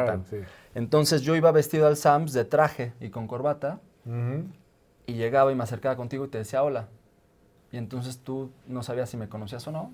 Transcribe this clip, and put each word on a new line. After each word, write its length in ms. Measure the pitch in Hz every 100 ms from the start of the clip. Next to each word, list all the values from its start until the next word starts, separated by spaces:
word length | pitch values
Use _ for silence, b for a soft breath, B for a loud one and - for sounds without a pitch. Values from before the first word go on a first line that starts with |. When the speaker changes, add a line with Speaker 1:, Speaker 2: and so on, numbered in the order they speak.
Speaker 1:
tratan. 200 | 120 92 92
Speaker 2:
sí. 60 | 104 92 B B 123
Speaker 1:
Entonces 460 | 117 151 147 156
yo 120 | 135
iba 160 | 160 165
vestido 380 | 156 151 160 151
al 80 | 147
Sam's 360 | 156 147 160
de 120 | 131
traje 480 | 113 147 151 - 117 -
y 100 | 113
con 160 | 113 110
corbata, 540 | 120 143 147 139 190 _ _ 120
Speaker 2:
Ujú. 360 | 117 120 143 185 - _ _ _ _ -
Speaker 1:
y 80 |
llegaba 360 | 117 113 139 139
y 60 | 131
me 80 |
acercaba 320 | 113 117 135 127
contigo 300 | 120 135 139
y 20 |
te 100 | 117
decía, 240 | 110 131
"Hola". 240 | 143 127 110 - _ _ _ _ _ _ _
Y 40 | 123
entonces 440 | 110 127 127 127
tú 320 | - 135 131 - -
no 160 | 127
sabías 260 | 117 123 127
si 60 | 117
me 120 | 104
conocías 380 | 107 104 120 139
o 60 |
no. 200 | 156 196